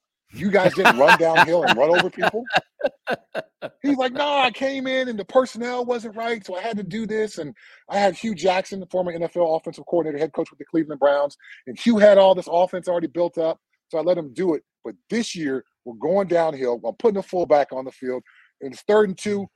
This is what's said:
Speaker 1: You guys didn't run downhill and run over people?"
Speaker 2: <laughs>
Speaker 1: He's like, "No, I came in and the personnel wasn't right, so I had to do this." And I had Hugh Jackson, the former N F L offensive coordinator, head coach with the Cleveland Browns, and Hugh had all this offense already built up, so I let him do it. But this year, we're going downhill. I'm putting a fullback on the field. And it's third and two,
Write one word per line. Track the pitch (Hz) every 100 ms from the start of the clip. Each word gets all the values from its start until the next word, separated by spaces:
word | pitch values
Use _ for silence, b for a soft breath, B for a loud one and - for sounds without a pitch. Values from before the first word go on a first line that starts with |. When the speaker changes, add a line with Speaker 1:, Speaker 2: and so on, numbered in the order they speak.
| _ _ _
Speaker 1:
You | 123 196
guys | 190 185
didn't | 175 214 120
run | 147 220
downhill | 165 165 160 175
and | 175 120
run | 151
over | 180 180
people?" | - 196 214 247 208 - - 277 - -
Speaker 2:
<laughs> | 247 _ 202 - _ - -
Speaker 1:
He's | 277 262
like, | 254
"No, | 269 294 285
I | 254
came | - 269 269 262
in | 262 254
and | 214
the |
personnel | 185 262 254 220 240 247 247
wasn't | 240 226
right, | 208 233 233
so | - 185
I |
had | 226 208
to |
do | 180 214 214
this." | 214 214 -
And | 147 - B B -
I | 196
had | 196
Hugh | 165 226
Jackson, | 175 185 185 - 196
the | 175
former | 185 180
N | 170
F | 165
L | 175 165
offensive | 160 170 160 -
coordinator, | 175 156 143
head | 156
coach | - 156
with | 147
the | -
Cleveland | 165 151 139
Browns, | 143 143 143 - B B -
and | 110
Hugh | 233 214
had | 208 196
all | 190
this | 185 -
offense | 170 185 185 180
already | 175 160
built | 165 175 170
up, | 160 - _ _ _
so | 160
I |
let | 160 175
him | 147
do | 123 185
it. | 143 - _
But | 117 101 _
this | 220 214
year, | 180 147 131 - _ 120
we're |
going | 113 147 196 185
downhill. | 170 160 139 127 120 113
I'm | 101
putting | 233 196
a |
fullback | - 180 151 147 135
on | 131 131
the |
field. | - 127 127 b b b _
And | 135
it's | -
third | - 214 208
and | 180
two, | 208 202 190